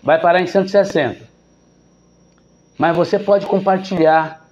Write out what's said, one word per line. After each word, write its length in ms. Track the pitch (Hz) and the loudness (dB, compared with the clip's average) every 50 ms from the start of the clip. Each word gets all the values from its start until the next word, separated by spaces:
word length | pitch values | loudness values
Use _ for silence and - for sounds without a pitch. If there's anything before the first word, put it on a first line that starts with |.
| - | 0
vai 180 | - 151 160 | 0 0 2
parar 200 | 165 175 170 180 | 2 2 2 2
em 60 | 180 | 0
cento 200 | 175 - 196 190 | 0 0 -2 -2
e 40 | 190 | 0
sessenta. 540 | - 202 196 190 - 165 143 123 - - - - _ _ _ _ _ _ _ _ _ _ _ _ _ _ _ _ _ _ _ _ _ _ _ _ _ _ _ _ _ _ | 0 0 0 0 0 -2 -2 -2 -6 -10 -16 -20 _ _ _ _ _ _ _ _ _ _ _ _ _ _ _ _ _ _ _ _ _ _ _ _ _ _ _ _ _ _
Mas 160 | 139 165 165 | -2 -2 0
você 240 | 160 175 165 - 202 | 0 0 0 0 -4
pode 280 | 196 196 202 202 - | 0 2 0 0 0
compartilhar 1000 | - - 190 185 196 190 185 190 - 196 175 160 156 160 160 160 160 156 - _ _ | 0 -2 -2 0 0 -2 -2 -2 -6 -2 0 2 4 4 2 0 -2 -8 -16 _ _